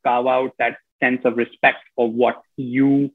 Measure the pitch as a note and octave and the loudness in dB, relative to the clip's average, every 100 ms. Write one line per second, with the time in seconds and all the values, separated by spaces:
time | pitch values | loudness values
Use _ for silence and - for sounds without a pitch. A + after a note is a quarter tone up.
0 | C3+ B2 B2+ B2+ C3 - A#2 - _ - | -2 0 0 0 -2 -4 -4 -6 _ -4
1 | B2+ B2 B2+ A#2 A#2 - C3+ - _ - | -2 0 -2 -2 -4 -2 -2 -2 _ -2
2 | A#2 A#2 A#2+ A#2 _ - B2 B2+ C#3 C#3 | -2 0 0 -2 _ -10 -4 0 2 2
3 | C#3 | 0